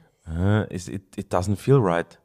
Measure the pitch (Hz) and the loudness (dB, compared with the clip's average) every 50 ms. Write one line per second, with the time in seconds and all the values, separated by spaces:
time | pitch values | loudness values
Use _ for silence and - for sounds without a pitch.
0 | _ _ _ _ - 82 80 85 90 98 104 107 90 - - 90 87 - 62 98 | _ _ _ _ -12 -8 -4 -2 0 2 2 2 0 -2 -6 -10 -10 -8 -10 -10
1 | - _ - - - - - 90 92 98 101 - - - 139 139 110 90 85 85 | -12 _ -12 -12 -8 -2 -2 -2 0 0 -2 -2 2 4 4 4 4 4 2 0
2 | 85 - - _ | -2 -6 -10 _